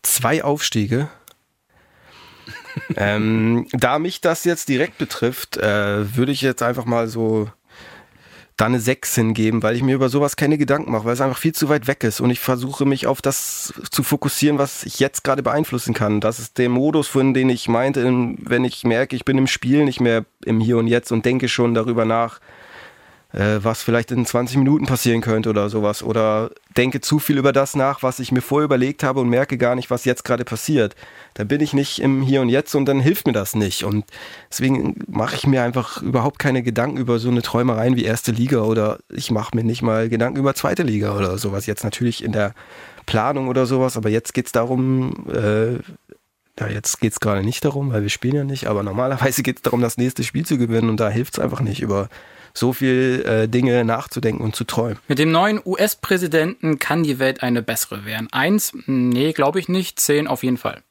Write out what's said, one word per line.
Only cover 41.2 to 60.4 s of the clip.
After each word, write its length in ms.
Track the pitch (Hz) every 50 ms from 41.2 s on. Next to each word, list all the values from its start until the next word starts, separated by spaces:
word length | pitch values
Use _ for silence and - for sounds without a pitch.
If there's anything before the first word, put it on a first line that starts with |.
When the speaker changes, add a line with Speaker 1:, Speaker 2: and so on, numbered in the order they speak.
| 98 90 92
Speaker 1:
sowas. 300 | 104 - 104 95 98 101
Jetzt 180 | - 104 - -
natürlich 400 | 107 - - 123 120 113 - -
in 80 | -
der 220 | 107 107 101 101 113 - - - - - - - - - -
Planung 440 | - - 110 107 131 147 139 131 127
oder 180 | 123 131 131
sowas, 320 | 117 135 131 131 127 - 120
aber 100 | 110 110
jetzt 240 | 107 117 - -
geht's 200 | - 131 123 -
darum, 760 | - 117 117 120 131 127 131 131 131 131 127 131 - - - -
äh, 440 | - - 110 104 107 107 110 117 123 - - - 165 - _ _ - _ _ _ _ _ _ _ _ -
ja, 100 | 117 107
jetzt 280 | 107 107 - - - -
geht's 200 | - 110 - -
gerade 240 | - 107 101 98 95
nicht 180 | 110 120 - -
darum, 280 | 147 139 139 139 135
weil 100 | 120 107
wir 60 | 104 104
spielen 280 | - - - 123 139
ja 80 | 147 139
nicht, 240 | 139 139 131 - -
aber 140 | 107 101
normalerweise 600 | 98 98 95 110 127 131 139 123 131 135 123 -
geht's 180 | 120 123 127 -
darum, 220 | - 120 123 120
das 160 | 123 117 - -
nächste 260 | 120 131 - - 123
Spiel 220 | - - - 160
zu 100 | - 165
gewinnen 320 | 127 120 113 113 113 113 113
und 100 | 110 107
da 120 | 113 104
hilft's 280 | 104 113 120 - - -
einfach 220 | - - - -
nicht, 220 | 135 110 101 -
über 260 | - 104 98 98 98 107 - - - - - - - - _
so 180 | - 120 127
viel, 520 | 127 - 135 131 127 127 131 127 127 131 -
äh, 220 | - 113 110 110 110
Dinge 360 | 117 123 123 127 120 123 117
nachzudenken 580 | 113 113 120 - - - 123 117 113 107 -
und 140 | 117 110 -
zu 80 | - 117
träumen. 340 | - - 117 117 120 104 - _
Speaker 2:
Mit 120 | - 143 131
dem 120 | 151 160
neuen 300 | 160 170 190 208 214 208 -
U-S-Präsidenten 1120 | 180 185 - 196 214 - _ - - 196 180 180 170 156 160 156 175 - _ - 160 156 135
kann 240 | - - 151 170
die 160 | 165 147 135 127
Welt 240 | 135 131 131 -
eine 200 | - 123 120 120
bessere 420 | 113 - 117 - - - - 104 101
werden. 240 | 104 107 110 113 113
Eins, 400 | - 131 135 170 208 214 - - - 131 -
nee, 460 | - 135 127 123 123 120 123 139 156
glaub 240 | 156 - 139 139 160
ich 120 | 190 165 -
nicht. 320 | 180 190 180 - - -
Zehn 260 | - - 147 147 151
auf 160 | - 135 -